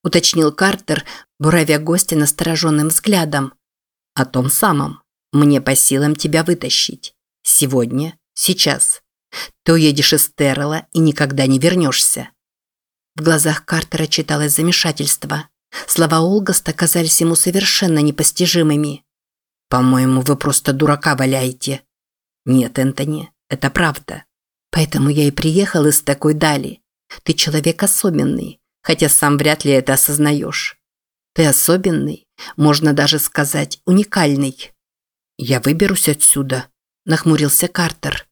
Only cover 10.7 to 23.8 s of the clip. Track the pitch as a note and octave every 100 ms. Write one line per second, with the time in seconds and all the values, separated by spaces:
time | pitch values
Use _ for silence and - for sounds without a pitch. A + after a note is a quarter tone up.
10.7 | D#3 - E3 D#3+ D3 C#3 C#3 C3+ C3+ D#3+
11.7 | F3+ D3 - - - B2+ _ _ _ _
12.7 | _ _ _ _ D#3 D#3+ D#3+ D#3 - -
13.7 | E3 - D#3+ D#3 - D3+ D3 D3+ D#3 E3+
14.7 | F3 E3 D3 - - C#3+ D3 - _ _
15.7 | - - E3 E3 D#3+ E3 G#3 G3 F3+ -
16.7 | - E3+ E3+ D#3+ - E3 E3 F3+ F#3+ G3
17.7 | - F#3 D#3 D3 D3 D3+ - F3 E3+ D#3
18.7 | D3 D3+ C#3+ _ _ _ _ _ _ _
19.7 | B2+ B2+ C3 C3 C3 C3 C#3 C#3+ C#3 -
20.7 | C3+ D3+ D3 D#3 C3+ C3 C3 B2+ B2+ -
21.7 | C3+ - _ _ _ _ _ - C3 A#2
22.7 | - C3+ C3+ C#3+ D#3 D3+ _ - C3+ C#3
23.7 | -